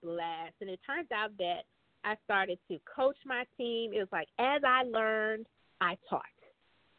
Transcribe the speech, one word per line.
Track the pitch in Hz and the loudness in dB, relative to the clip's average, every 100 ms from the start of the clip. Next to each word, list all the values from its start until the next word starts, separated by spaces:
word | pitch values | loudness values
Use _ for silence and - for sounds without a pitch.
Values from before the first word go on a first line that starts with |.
blast. | 170 170 165 165 165 _ | -6 -4 -4 -6 -10 _
And | 196 | -10
it | 185 | -10
turns | - 294 320 | -6 -6 -2
out | 220 214 208 | -2 -4 -2
that | 175 175 - _ _ _ | -2 -2 -6 _ _ _
I | 208 214 | -4 -4
started | - 202 190 180 _ | 0 2 2 -2 _
to | 165 - | -10 -8
coach | - 269 277 | 2 2 2
my | 269 247 247 - | -6 -4 -4 -6
team. | 240 226 226 | -4 -2 -2
It | 202 | -2
was | 190 | -2
like, | 180 160 - | -2 -4 0
as | 254 285 277 | 2 4 6
I | 254 | 4
learned, | 254 226 220 220 214 220 226 _ _ _ | 4 2 2 2 0 -2 -6 _ _ _
I | 180 185 - | -2 -2 -4
taught. | 175 - _ - _ _ _ _ | -4 -4 _ -20 _ _ _ _